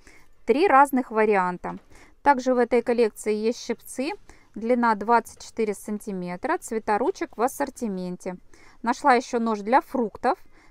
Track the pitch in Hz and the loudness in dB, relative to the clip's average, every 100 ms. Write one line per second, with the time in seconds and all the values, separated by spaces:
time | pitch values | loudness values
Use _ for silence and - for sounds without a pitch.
0 | - - - - - 247 381 269 285 254 | -20 -20 -20 -12 0 2 6 6 6 4
1 | - 220 214 202 180 180 175 180 - - | 0 0 2 2 0 -4 -8 -12 -16 -20
2 | - - 277 269 254 247 240 240 233 233 | -20 -2 2 2 2 2 2 2 2 0
3 | 220 - 214 214 220 240 - 247 - - | 0 -2 -4 -2 -2 -4 -6 -10 -8 -6
4 | 277 403 - - - 208 226 247 233 214 | -6 -6 -14 -20 -18 -10 -2 2 2 2
5 | 208 233 226 - - - 214 196 - 208 | 4 2 2 -10 -14 -4 -4 -4 -8 -8
6 | - 190 180 180 262 370 - 220 - 208 | -8 -8 -8 -6 -4 -4 -4 -6 -2 0
7 | 277 - 330 - 247 - 277 - 226 185 | 0 -2 -8 -2 -4 -2 -6 -6 -8 -6
8 | 180 180 185 180 - - - - 226 269 | -8 -8 -10 -12 -16 -20 -20 -8 -4 0
9 | 294 254 - 240 226 208 202 262 - 269 | 4 4 2 -2 -2 -4 2 2 2 -4
10 | 214 - - 349 - - - | -4 -2 -2 -2 -6 -20 -20